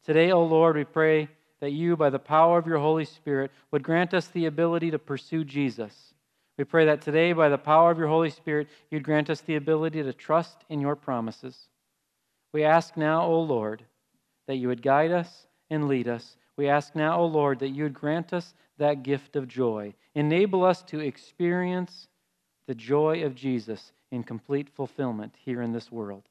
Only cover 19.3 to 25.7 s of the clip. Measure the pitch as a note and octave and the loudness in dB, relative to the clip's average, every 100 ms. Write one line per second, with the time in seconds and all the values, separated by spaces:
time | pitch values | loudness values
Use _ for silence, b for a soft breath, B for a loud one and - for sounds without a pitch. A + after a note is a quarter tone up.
19.3 | D3 C3 B2 B2 G#2+ G#2 - _ D3 D3 | -8 -8 -2 -2 -2 -8 -14 _ -2 0
20.3 | E3 G3+ F#3 F#3 F3 - D3+ D3 - - | 2 2 2 2 0 -6 -8 -8 -8 -20
21.3 | - F3 F3+ F3+ F3+ F3+ - _ _ _ | -4 -2 -2 -2 -4 -6 -14 _ _ _
22.3 | _ _ _ - A#2+ A2+ D3 D#3 E3 D3+ | _ _ _ -12 -12 -2 0 2 0 -4
23.3 | B2+ C3+ B2 G#2+ G#2 - _ _ B2+ A2+ | -6 -4 -4 -6 -12 -14 _ _ -10 -8
24.3 | A#2 - C#3+ C#3+ - C3+ - C3 A2 G#2 | -12 -6 -6 -6 -10 -10 -6 -6 -6 -10
25.3 | _ - A#2+ A#2 | _ -8 -6 -4